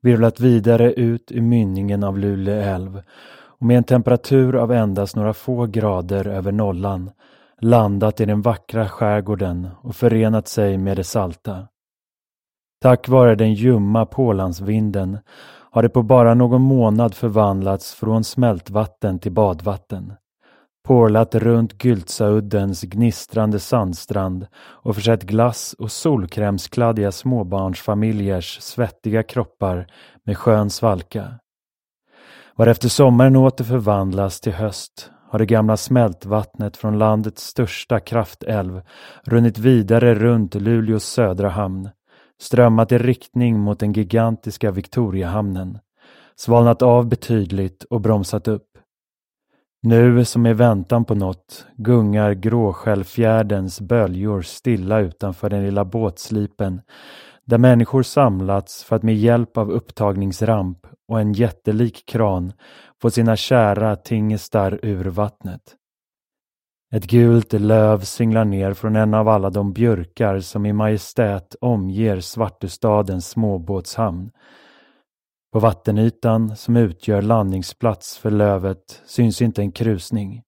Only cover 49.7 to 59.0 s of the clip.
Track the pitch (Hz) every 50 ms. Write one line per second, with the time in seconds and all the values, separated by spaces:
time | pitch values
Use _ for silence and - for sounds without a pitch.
49.7 | _ _ - 113 117 117 120 123 120 123 123 - - 120 117 117 113 107 123 120
50.7 | 110 98 87 _ 123 117 117 - 113 104 98 92 92 - _ _ - - - -
51.7 | _ - 110 117 123 120 110 104 101 107 107 104 104 95 92 113 113 120 113 101
52.7 | 92 - - 113 107 98 95 - - - 117 110 110 113 110 101 104 98 95 92
53.7 | - - 104 87 120 120 107 95 90 90 98 107 104 98 87 - - - _ 131
54.7 | 117 101 92 95 107 110 104 87 82 _ - 101 87 - - 104 104 101 98 98
55.7 | 98 101 101 92 98 113 110 101 90 - - - 113 107 104 101 _ _ 104 95
56.7 | 90 92 - _ - - - - - - - - _ _ _ - 117 113 123 127
57.7 | 123 117 117 - - 135 123 - - 147 139 123 101 92 95 95 98 98 98 -
58.7 | - - - - 117 110